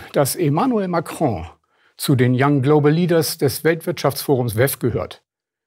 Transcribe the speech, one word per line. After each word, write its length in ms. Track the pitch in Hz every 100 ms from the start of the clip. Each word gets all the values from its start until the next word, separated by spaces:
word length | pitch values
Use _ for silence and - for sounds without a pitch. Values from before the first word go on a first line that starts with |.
| -
dass 220 | 165 143 -
Emmanuel 520 | 156 151 262 226 185
Macron 600 | 175 - - 151 90 82 - _ _ _ -
zu 180 | - 131
den 180 | 123
Young 280 | 127 139 143
Global 320 | 131 151 147
Leaders 440 | 160 175 165 160 -
des 260 | 139 -
Weltwirtschaftsforums 920 | 160 165 180 165 143 - - 131 123 101
wef 240 | 139 -
gehört. 440 | 123 110 - - _ _ _ _